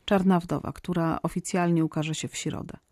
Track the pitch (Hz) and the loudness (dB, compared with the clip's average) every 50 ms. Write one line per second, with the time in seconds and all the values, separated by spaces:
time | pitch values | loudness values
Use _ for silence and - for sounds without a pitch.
0 | _ - 208 190 185 190 185 170 170 - 156 - - - - - - - 180 175 | _ 2 2 4 6 6 4 4 2 0 -4 -4 -4 -6 -8 -8 -6 -4 -2 0
1 | 165 160 - - - 170 - 185 - - - 180 175 175 170 165 160 151 - 160 | 0 0 0 -2 -2 -4 -4 -4 -4 -2 0 0 2 4 4 4 2 2 0 -2
2 | 151 156 156 - - - - - - 160 - - - - - - _ _ | -2 -2 -2 -4 -6 -8 -8 -6 -6 -6 -6 -6 -8 -10 -12 -16 _ _